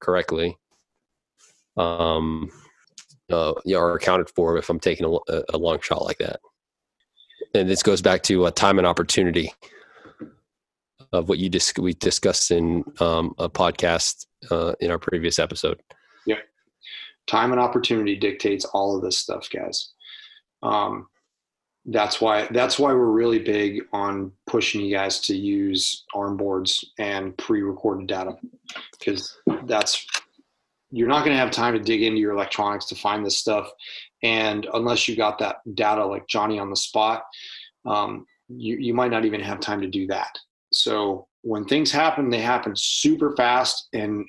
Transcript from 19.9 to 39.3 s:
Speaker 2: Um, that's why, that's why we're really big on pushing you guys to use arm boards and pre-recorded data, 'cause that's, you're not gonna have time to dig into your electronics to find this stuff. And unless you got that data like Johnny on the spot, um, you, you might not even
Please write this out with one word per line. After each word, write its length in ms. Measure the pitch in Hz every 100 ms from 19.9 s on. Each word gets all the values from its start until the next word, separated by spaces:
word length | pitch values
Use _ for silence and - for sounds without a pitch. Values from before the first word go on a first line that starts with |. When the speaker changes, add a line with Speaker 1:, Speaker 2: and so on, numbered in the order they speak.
| _ - - - _ _ -
Speaker 2:
Um, 460 | - 104 101 101 90 _ _ _ _ _ _ _ -
that's 340 | 110 104 -
why, 260 | 113 107 107
that's 260 | 120 127 -
why 140 | 139
we're 180 | 127 117
really 300 | 110 117 113
big 400 | 110 104 104 104 -
on 380 | 101 101 98 95 - -
pushing 360 | 117 - 107
you 120 | 101 98
guys 220 | 98 -
to 160 | - 98
use 680 | 101 101 98 95 - - -
arm 220 | 101 98 98
boards 480 | 101 95 95 - - -
and 380 | 101 98 95 95
pre-recorded 680 | - 107 98 92 110 95 95
data, 300 | 95 95 - - - - - - -
'cause 320 | - 98 - - - 110
that's, 420 | 123 110 104 - - - - _ _ _ _ _ -
you're 160 | 123 120
not 160 | 147
gonna 120 | 151 135
have 140 | 120
time 240 | 117 120
to 60 | 113
dig 220 | 101 110
into 180 | 113 110
your 120 | 104
electronics 520 | 101 98 - 101 101 -
to 80 |
find 320 | - 104 107 101
this 120 | -
stuff. 300 | - 107 - - - - - -
And 460 | 117 113 110 104 107
unless 340 | 117 120 120 -
you 80 | 113
got 220 | 107 104
that 160 | 104 - -
data 320 | 98 107 107 98
like 220 | 98 -
Johnny 320 | 107 107 107
on 100 | 98
the 60 | 98
spot, 480 | - 113 107 113 - - - - - _
um, 420 | 123 104 101 104 - _ -
you, 280 | 123 113 120
you 160 | 120
might 160 | 120 123
not 140 | 113
even 160 | 110